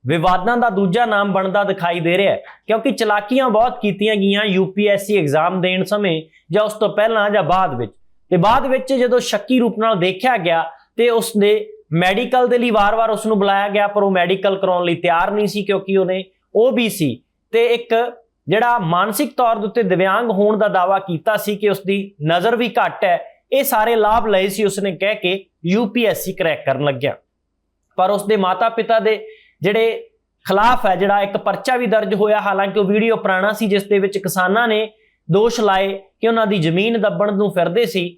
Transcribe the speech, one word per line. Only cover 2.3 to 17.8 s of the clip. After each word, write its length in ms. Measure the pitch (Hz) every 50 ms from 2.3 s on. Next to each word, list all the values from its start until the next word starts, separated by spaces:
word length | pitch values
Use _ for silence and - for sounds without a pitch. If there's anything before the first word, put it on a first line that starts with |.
ਹੈ, 120 | 117 - - - - _ _
ਕਿਉਂਕਿ 240 | - 214 226 - 277
ਚਲਾਕੀਆਂ 580 | 196 - 226 214 208 208 208 - 254 262 262 254
ਬਹੁਤ 300 | 196 208 233 254 247 -
ਕੀਤੀਆਂ 340 | - 208 190 202 208 214 214
ਗਈਆਂ 300 | 202 190 196 196 202 214
ਯੂ 200 | 214 180 190 190
ਪੀ 220 | 185 190 202 208
ਐਸ 180 | 208 202 196 202
ਸੀ 100 | - 208
ਐਗਜ਼ਾਮ 440 | 196 156 143 139 156 160 180 185 185
ਦੇਣ 220 | 175 180 185 185 185
ਸਮੇਂ 380 | - 208 208 208 185 160 160 160 _ _ _ _ _
ਜਾਂ 120 | 160 208 214
ਉਸ 100 | 208 208
ਤੋਂ 160 | 214 220 196
ਪਹਿਲਾਂ 400 | - 208 208 226 226 214 202 208
ਜਾਂ 140 | 202 208 175
ਬਾਅਦ 320 | 143 180 185 190 170 131
ਵਿੱਚ। 160 | 117 117 104 _ _ _ _ _ _ _ _
ਤੇ 60 | 180
ਬਾਅਦ 300 | 175 170 208 233 277 269
ਵਿੱਚ 260 | 269 262 262 262 - 269
ਜਦੋਂ 260 | 247 247 240 240 247
ਸ਼ੱਕੀ 400 | 240 - - 202 208 - 254 254
ਰੂਪ 200 | 240 226 - 208
ਨਾਲ 200 | 220 226 220 175
ਦੇਖਿਆ 380 | 170 185 185 190 240 254 247
ਗਿਆ 260 | 208 165 170 165 165 156 165 - - _ _ _
ਤੇ 120 | - 233 240
ਉਸ 220 | 233 233 - - -
ਦੇ 320 | 208 202 208 214 214 208 - - - _ _ 151
ਮੈਡੀਕਲ 540 | 165 175 185 196 214 247 240 254 254 247
ਦੇ 100 | 240 247
ਲਈ 140 | 247 240 240
ਵਾਰ-ਵਾਰ 380 | 208 214 202 208 220 220 226 220
ਉਸ 160 | 214 208 -
ਨੂੰ 120 | 220 220 196
ਬੁਲਾਇਆ 300 | 196 196 196 196 202 208
ਗਿਆ, 180 | 202 208 202
ਪਰ 160 | 202 208 208 202
ਉਹ 80 | 196
ਮੈਡੀਕਲ 460 | 190 180 175 175 190 190 190 202 190
ਕਰਾਉਣ 280 | 190 196 185 180 175 175
ਲਈ 100 | 175 170
ਤਿਆਰ 360 | 170 175 170 165 170 180 202
ਨਹੀਂ 160 | 202 214 208
ਸੀ, 160 | 196 202 208 196
ਕਿਉਂਕਿ 340 | 202 196 190 196 196 196
ਉਹਨੇ 260 | 190 185 180 185 190 185 _ _ _ _ _ -
ਓ 160 | 202 226 262
ਬੀ 180 | 226 233 233 214
ਸੀ 260 | - - 160 135 113 - _ _ _ _ _ _ -
ਤੇ 120 | 226 233
ਇੱਕ 300 | 240 240 233